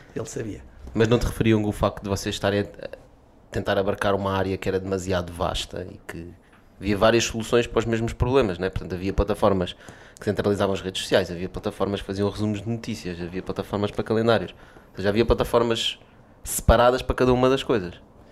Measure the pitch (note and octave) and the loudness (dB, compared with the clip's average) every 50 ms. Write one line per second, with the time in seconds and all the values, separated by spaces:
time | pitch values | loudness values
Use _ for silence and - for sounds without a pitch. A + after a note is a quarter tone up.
0 | - - - - - - - B2+ A2+ G#2+ F#2 - - - - - - - - A2 | -20 -12 -10 -10 -8 -8 -8 -8 -8 -8 -10 -12 -14 -18 -20 -18 -14 -4 0 2
1 | A2+ A2 B2 A#2 - - - - A2+ A2+ A2 G#2+ G#2 G#2 G2+ - A2 G2+ - - | 4 4 4 2 2 0 0 2 4 6 6 4 4 2 0 2 2 0 0 -2
2 | - G2+ G2 - - G#2 G2+ - - G2+ G2+ G2+ G2+ - - - - - - - | -4 -2 -2 -2 -2 -4 -2 0 2 2 2 2 0 -2 -6 -12 -14 -14 -14 -16
3 | - - - - _ _ _ _ - _ - A2+ F#2+ - G2+ G2+ G2 G2+ G2 - | -20 -20 -20 -20 _ _ _ _ -14 _ -6 -4 0 0 2 2 2 0 0 0
4 | - G2+ G2 G2 G2+ G2 F#2+ F#2+ F#2 F#2+ F#2+ F2+ - G2+ F#2+ F#2+ F#2 G2 G2 F#2+ | 0 0 2 2 0 0 0 0 0 0 -2 -4 -2 -2 -2 -2 -2 -2 -4 -2
5 | F2+ F#2 F#2 F2 F2 E2+ F2 F2 F2+ E2 D#2+ - - - G2 F2+ F2+ F#2 F2+ - | -2 -2 -2 -2 -2 -4 -4 -4 -2 -2 -2 -4 -6 -8 -10 -10 -10 -10 -14 -16
6 | - - - E2 E2+ F2 - - _ _ _ - _ _ _ - F#2+ G2+ G#2 F#2+ | -16 -14 -14 -14 -14 -14 -18 -20 _ _ _ -20 _ _ _ -6 -2 -2 2 4
7 | A2 A2+ A2+ A#2 A2 - - A2+ G#2+ - - A#2+ A#2+ - - A#2+ A2 A2+ A2+ A2+ | 6 6 6 6 2 0 -4 -6 -2 2 2 2 2 2 0 -2 0 0 0 -2
8 | A#2 A2+ - - B2 B2 C3 C#3 A#2+ G2 F2 E2+ F#2 F#2 - - E2+ E2 F#2 F2 | -2 -4 -2 -2 0 2 4 2 2 2 0 -2 -4 -4 -4 -6 -6 -8 -6 -6
9 | F#2+ F#2+ F#2+ - G2+ G2+ G#2 - - G2+ G2 F#2 F2+ - - - - - - - | -4 -2 0 0 0 0 0 2 2 4 4 2 0 -2 -6 -12 -18 -20 -20 -20
10 | - - - - - G#2+ G2 - - G#2 - F#2 G2+ G2 F#2+ F2+ E2+ F#2+ F#2+ - | -20 -20 -18 -6 -4 -2 -2 0 2 2 2 2 2 0 0 -2 -4 -6 -6 -6
11 | - - - G#2+ F#2 E2+ F2+ E2+ F#2 F2+ - F#2+ - G#2+ - - G2 G2 G2+ F#2+ | -2 0 2 2 2 0 -4 -8 -8 -8 -8 -8 -8 -6 -4 -4 -2 -2 -2 -4
12 | - - G2 G2 G2+ G2+ G2 G#2 G#2+ G#2+ G#2 G2+ F#2+ A2+ A#2 A2 - A#2+ G#2+ - | -4 -4 -2 -2 -2 -2 -2 -2 -2 -2 -4 -4 -4 -6 -6 -6 -6 -8 -10 -8
13 | - F2+ F2 E2+ F2 E2 F2+ F#2 F2+ - F#2 - F#2 - A2 G2+ G2+ G#2 - - | -8 -8 -8 -8 -8 -8 -8 -8 -8 -6 -6 -8 -6 -4 -4 -2 -2 -2 -4 -4
14 | G#2 - A2 A2 A2+ A#2 A2+ G2 F2+ - - - - - - - - - - - | -2 0 0 2 4 4 4 2 0 -4 -10 -14 -20 -20 -20 -20 -20 -16 -8 -4
15 | F#2+ G#2 G2 A2 A2+ A2+ A#2+ A2+ A#2+ - - A#2+ A#2+ A#2 A2+ A2+ - - - - | -2 2 2 4 4 4 2 2 2 2 2 2 2 2 0 -2 -2 -4 -6 -8
16 | - - - - - - - _ - - - - - - - A2+ A#2+ B2 B2+ B2+ | -12 -20 -20 -20 -20 -20 -20 _ -10 -8 -8 -2 2 4 6 6 6 6 4 2
17 | - - B2 - B2+ B2+ B2 B2 B2+ C3 C3+ C3+ - - C3 G#2+ F2+ F2 - - | 0 -2 -2 2 4 4 4 4 4 4 2 2 0 0 0 0 -2 -4 -10 -14
18 | - - - - - - | -20 -20 -20 -20 -20 -20